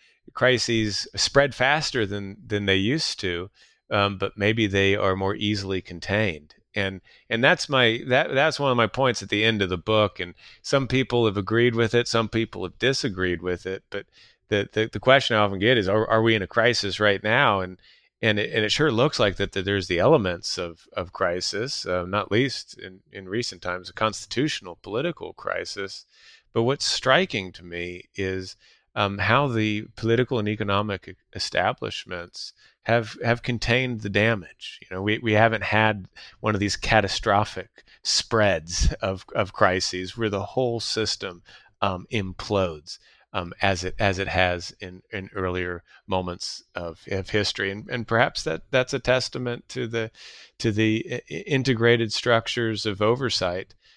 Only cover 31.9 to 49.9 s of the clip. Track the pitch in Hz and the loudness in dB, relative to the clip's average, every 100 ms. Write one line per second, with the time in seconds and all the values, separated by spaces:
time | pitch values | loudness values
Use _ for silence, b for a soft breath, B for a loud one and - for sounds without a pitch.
31.9 | - - 90 87 - - b b b - | -8 -8 -10 -10 -14 -16 b b b 0
32.9 | 117 107 - 117 117 - 117 117 120 127 | 0 0 -4 -2 -2 -2 -2 0 0 0
33.9 | 113 107 101 110 107 - - - - - | -4 -2 2 2 2 -4 -16 -18 -18 -12
34.9 | 92 104 110 117 107 113 110 - 107 110 | -4 -2 0 2 4 4 2 0 2 2
35.9 | 104 90 B B B 110 101 101 - - | 0 -8 B B B -2 0 -2 -2 2
36.9 | 110 98 - 110 101 104 - - _ b | 2 2 0 2 2 2 -4 -14 _ b
37.9 | b - - - 113 104 82 80 92 - | b -2 -2 0 2 4 2 -2 2 2
38.9 | - 101 95 - - 95 - 95 92 - | 2 -2 -4 -4 -4 -4 2 2 2 -2
39.9 | 90 92 113 110 98 92 131 127 117 - | -4 -6 -4 -2 -2 -4 -2 -2 -2 -4
40.9 | 110 104 - 98 90 B B B _ 101 | -2 -2 -4 -8 -12 B B B _ -2
41.9 | 90 90 113 95 - - 101 92 78 78 | -2 -4 -4 -4 -6 -2 0 0 -4 -14
42.9 | - b b _ 95 87 - 98 90 92 | -20 b b _ -8 -8 -2 0 0 -4
43.9 | - 101 95 95 92 90 90 - - 95 | -2 0 0 -2 0 2 0 -6 -14 -16
44.9 | 92 _ 101 98 101 92 90 90 87 b | -16 _ -10 -8 -4 -4 -2 -4 -8 b
45.9 | b - 92 90 90 - - - - 85 | b -4 -2 -2 -6 -10 -12 -12 -10 -10
46.9 | 78 - 98 95 107 101 - 98 101 104 | -10 -6 -6 0 0 0 -2 -4 -6 -8
47.9 | 123 110 117 135 - - 80 - 131 127 | -8 0 2 2 0 -6 -6 0 0 0
48.9 | 135 - 127 - 131 123 120 - 127 117 | 0 2 2 0 -6 -6 -8 -8 -8 -4